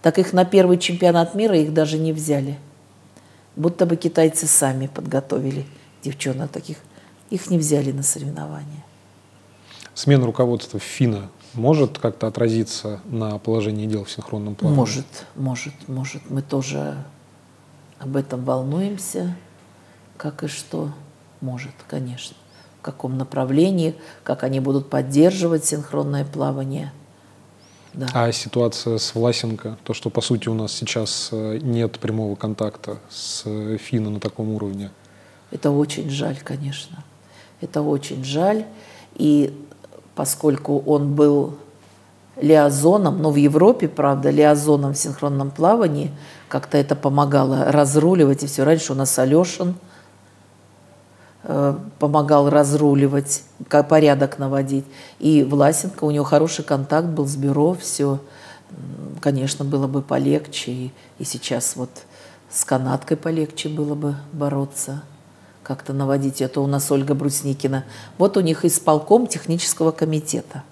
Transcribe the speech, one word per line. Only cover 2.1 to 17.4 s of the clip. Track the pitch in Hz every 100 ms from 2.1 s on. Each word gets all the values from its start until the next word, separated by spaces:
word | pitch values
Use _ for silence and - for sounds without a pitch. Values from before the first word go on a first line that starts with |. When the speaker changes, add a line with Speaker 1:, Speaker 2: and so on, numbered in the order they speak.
Speaker 1:
взяли. | 156 151 143 135 143 - - _ _ _ - - - _ -
Будто | 160 175 175
бы | 165
китайцы | 165 165 160 160 160
сами | - 139 131 135
подготовили | - 131 135 139 120 135 139 139 - - _
девчонок | 139 135 139 131 143
таких. | - - 156 - - - _ -
Их | 185 -
не | 175
взяли | 151 147 135
на | 135
соревнования. | 135 156 143 147 151 151 147 147 - _ _ _ _ _ _ _ - - -
Speaker 2:
Смена | - - 139 120
руководства | 107 123 117 - 101
фина | - - 123 104 98 - -
может | 120 120 156 131 143
как-то | 113 - 110
отразиться | 110 117 113 107 - 107 101 190
на | 120 107 104
положении | - 113 104 107 107
дел | 107
в | 98
синхронном | - - 107 104 104
плавании? | 160 139
Speaker 1:
Может, | 117 117 135 - - -
может, | 135 123 147 139 -
может. | 131 135 151 -
Мы | 139
тоже | 139 139 131 143 147 143 139 - _ _